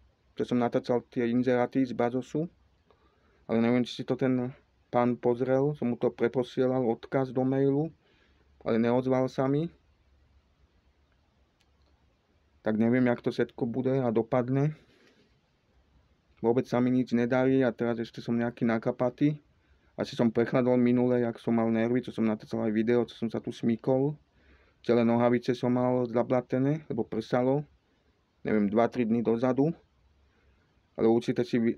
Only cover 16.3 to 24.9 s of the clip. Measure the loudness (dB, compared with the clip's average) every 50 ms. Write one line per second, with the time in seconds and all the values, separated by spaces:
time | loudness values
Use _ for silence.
16.3 | _ -4 0 0 2 0 0 0 0 0 2 2 2 0 0 0 0 0 0 2
17.3 | 0 2 2 2 2 2 2 0 0 -2 -2 -4 -2 -4 -6 -10 -10 -12 -6 -4
18.3 | -2 -2 -2 -4 -4 -2 -2 0 0 0 -2 -2 -2 0 -2 -2 0 0 0 0
19.3 | 0 -2 _ _ _ _ _ _ _ _ _ _ _ -6 -6 -4 -2 0 0 0
20.3 | 2 0 0 0 0 0 2 2 2 4 4 4 4 2 2 2 2 0 0 -2
21.3 | -4 -4 -2 -2 0 0 2 2 0 0 0 0 0 -2 -4 -4 -4 -2 0 0
22.3 | 0 -2 -6 -8 -6 -4 -2 -2 0 0 2 2 2 2 0 -2 -6 -8 -8 -6
23.3 | -6 -6 -6 -8 -8 -4 -2 -2 -2 0 0 0 0 0 0 -2 -4 -6 _ _
24.3 | _ _ _ _ -20 -20 _ _ _ _ 0 2